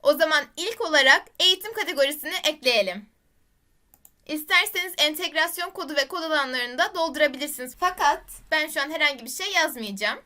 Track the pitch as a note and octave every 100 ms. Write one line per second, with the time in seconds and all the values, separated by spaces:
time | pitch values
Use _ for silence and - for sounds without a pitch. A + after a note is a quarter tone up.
0 | C4+ D4 D#4+ D4+ C#4+ - F4+ - G#4+ D4+
1 | C4 D4+ - _ F4+ F#4 G#4+ A4 F#4+ C#4+
2 | C#4 D4 D4 F4+ D4+ D#4 B3+ A#3 F#3+ F#3
3 | G#3 _ _ _ _ _ _ _ _ _
4 | _ _ - D4+ D4+ F#4 G#4+ F#4 F4+ F4+
5 | D4+ D#4 F4 D#4 E4 D#4+ F4 - D4+ C#4+
6 | C#4 F4+ D#4+ D4+ C4+ B3+ B3 B3+ F#4 F#4
7 | E4 D4 D4+ C4 D4 - B3+ - F4+ F4+
8 | D4 D#4+ - - - D#4 D#4 D#4 C#4 D#4+
9 | D4 C4+ A3+ - F#4+ F#4+ D#4+ A#3+ G#3+ G3
10 | G#3 C#4+